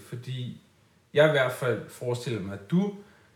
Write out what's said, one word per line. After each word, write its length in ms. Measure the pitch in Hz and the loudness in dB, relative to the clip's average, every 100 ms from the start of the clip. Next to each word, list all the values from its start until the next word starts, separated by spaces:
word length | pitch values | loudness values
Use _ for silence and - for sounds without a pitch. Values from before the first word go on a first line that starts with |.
| - | -12
fordi 540 | 120 127 131 123 - _ _ _ _ _ | -12 -8 -8 -8 -10 _ _ _ _ _
jeg 140 | 147 156 | 4 6
i 40 | |
hvert 200 | 143 127 | 6 2
fald 380 | - 123 104 - | 0 -2 -2 -4
forestiller 520 | - 123 120 131 110 | -8 -4 -4 -4 -6
mig, 120 | 95 | -6
at 180 | 98 - | -10 0
du 240 | 175 202 - - - _ | 2 2 -2 -14 -20 _